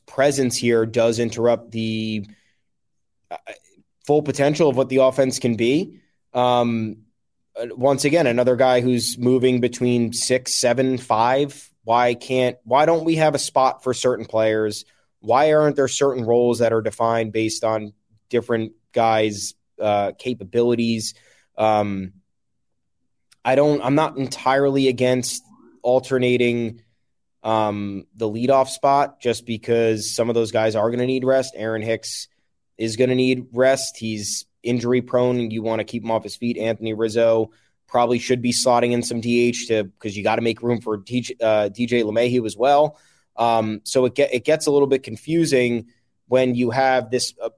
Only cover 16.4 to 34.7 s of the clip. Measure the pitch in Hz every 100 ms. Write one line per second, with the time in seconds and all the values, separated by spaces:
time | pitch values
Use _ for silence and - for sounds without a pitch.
16.4 | 120 117 113 113 110 - 113 117 113 110
17.4 | 110 - 113 110 104 - _ _ _ 120
18.4 | 117 117 110 - _ 123 113 110 110 98
19.4 | - - _ - 107 101 101 - 127 117
20.4 | 95 120 120 120 117 113 107 - _ _
21.4 | _ - 110 107 104 98 95 - _ _
22.4 | _ _ _ _ _ _ _ _ _ _
23.4 | 120 131 147 147 123 143 156 135 127 -
24.4 | 135 139 139 139 131 123 127 127 123 -
25.4 | - _ _ _ 120 131 131 131 123 123
26.4 | 120 120 113 117 _ _ _ _ _ _
27.4 | 110 110 107 104 101 98 - 104 110 113
28.4 | 123 135 160 - 139 143 139 - 120 110
29.4 | - 110 - 117 113 110 104 - 117 117
30.4 | 110 113 110 107 113 120 127 131 127 131
31.4 | 127 - 110 110 110 113 - - - _
32.4 | _ _ _ - 113 107 127 127 127 127
33.4 | - 117 131 135 - - 113 107 104 -
34.4 | - _ 117